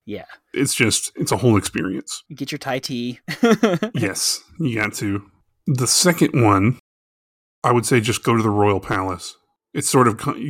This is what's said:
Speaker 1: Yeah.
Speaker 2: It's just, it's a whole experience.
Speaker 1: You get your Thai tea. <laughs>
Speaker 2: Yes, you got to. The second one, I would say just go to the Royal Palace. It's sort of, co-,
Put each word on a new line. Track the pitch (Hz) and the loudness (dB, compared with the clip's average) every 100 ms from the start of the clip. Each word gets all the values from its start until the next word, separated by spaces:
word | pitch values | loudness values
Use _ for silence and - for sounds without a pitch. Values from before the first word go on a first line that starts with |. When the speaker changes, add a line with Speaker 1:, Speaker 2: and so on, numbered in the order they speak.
| - | -14
Speaker 1:
Yeah. | 98 - - _ | -14 -14 -20 _
Speaker 2:
It's | - 135 | -4 -2
just, | - 110 - - - | 2 2 0 -4 -6
it's | - | -4
a | 104 | 2
whole | 127 104 | 4 4
experience. | - - - - - - - | 2 -4 -4 -6 -8 -14 -14
Speaker 1:
You | 147 | -12
get | 135 | -10
your | 147 | -10
Thai | 135 131 | -6 -6
tea. | - 120 120 123 - - | -6 -6 -6 -10 -12 0
<laughs> | 233 220 220 170 220 | 2 4 2 0 -2
Speaker 2:
Yes, | 135 101 - - - - - | -4 -4 -4 -4 -6 -10 -6
you | 143 110 | -4 -2
got | 104 - | -4 -4
to. | 107 101 - _ _ _ - | -4 -4 -8 _ _ _ -2
The | 127 123 | 0 0
second | - 180 170 165 135 | 2 2 2 2 4
one, | 110 98 107 123 _ _ _ _ _ _ _ _ | 4 4 4 0 _ _ _ _ _ _ _ _
I | 120 | 0
would | 120 117 | 2 2
say | 127 | 2
just | 110 110 | 2 -2
go | - 117 | 0 2
to | |
the | 110 | 2
Royal | 104 104 95 | 2 2 2
Palace. | - 101 95 87 - - _ _ _ | -2 -4 -4 -6 -12 -18 _ _ _
It's | 151 - | -8 0
sort | 139 120 | 4 4
of, | 107 | 2
co-, | 143 - 135 | -4 -6 -8